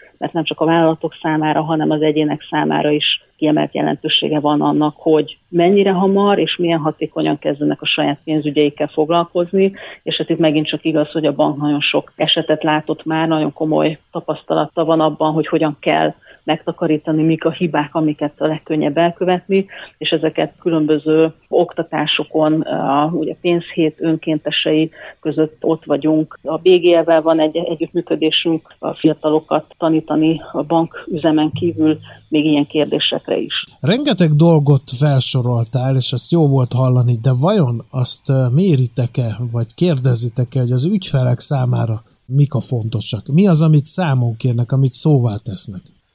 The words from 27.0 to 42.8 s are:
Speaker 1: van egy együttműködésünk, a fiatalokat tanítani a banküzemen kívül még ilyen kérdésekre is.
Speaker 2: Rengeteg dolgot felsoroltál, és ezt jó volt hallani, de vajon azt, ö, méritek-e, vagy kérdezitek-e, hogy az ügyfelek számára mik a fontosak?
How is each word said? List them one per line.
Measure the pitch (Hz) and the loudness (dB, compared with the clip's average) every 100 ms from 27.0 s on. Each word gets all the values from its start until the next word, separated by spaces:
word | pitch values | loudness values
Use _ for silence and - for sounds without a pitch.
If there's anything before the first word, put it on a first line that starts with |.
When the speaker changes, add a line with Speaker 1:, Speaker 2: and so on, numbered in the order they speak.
| 160 165 | 4 2
Speaker 1:
van | 156 160 | 4 2
egy | 156 156 | 2 -2
együttműködésünk, | 170 160 160 175 170 147 156 156 170 160 - - | -4 -4 -4 -4 -4 -2 0 0 0 -2 -4 -10
a | 151 | -8
fiatalokat | 156 160 151 156 156 156 156 156 - | 0 0 2 0 0 0 -4 -4 -4
tanítani | 165 156 156 151 156 160 - | 0 0 0 0 2 0 -4
a | - | -6
banküzemen | 147 165 165 - - 170 165 156 156 | -2 0 0 -6 -8 -2 0 2 0
kívül | - 170 160 156 156 - - - | -2 -4 0 0 0 -6 -20 -4
még | 156 156 | 0 2
ilyen | 147 147 | 0 0
kérdésekre | 156 147 151 - - - - | -2 0 0 -2 -4 -4 -4
is. | - - - - | -4 -8 -12 -6
Speaker 2:
Rengeteg | 131 233 294 214 170 | -2 0 0 2 2
dolgot | 147 170 160 143 139 - 123 | 4 6 4 4 2 0 -2
felsoroltál, | 147 135 - 131 123 120 113 127 127 131 | 2 2 2 0 0 0 -2 -2 0 0
és | 123 | 0
ezt | 123 - | -4 0
jó | 170 151 | 2 4
volt | 135 120 | 4 2
hallani, | 123 131 127 120 117 | 0 2 4 2 2
de | 120 123 | 2 2
vajon | 156 214 135 117 - | 2 2 2 -2 -6
azt, | 131 123 - - | -4 -4 -4 -2
ö, | 131 127 135 | 0 2 2
méritek-e, | 196 139 123 - 123 - 117 101 120 | 4 2 0 -2 -4 -2 -4 -4 -6
vagy | 117 113 - | -4 -6 -2
kérdezitek-e, | 180 143 131 113 120 123 120 131 | 0 2 0 0 -2 -4 -2 -2
hogy | 120 | 0
az | 127 151 | 0 0
ügyfelek | 208 - 135 127 123 | -2 -2 0 0 0
számára | - 143 127 123 113 110 - _ - | 0 0 0 0 -2 -4 -8 _ -4
mik | 131 143 | 2 2
a | 120 | 0
fontosak? | - 123 | -4 -4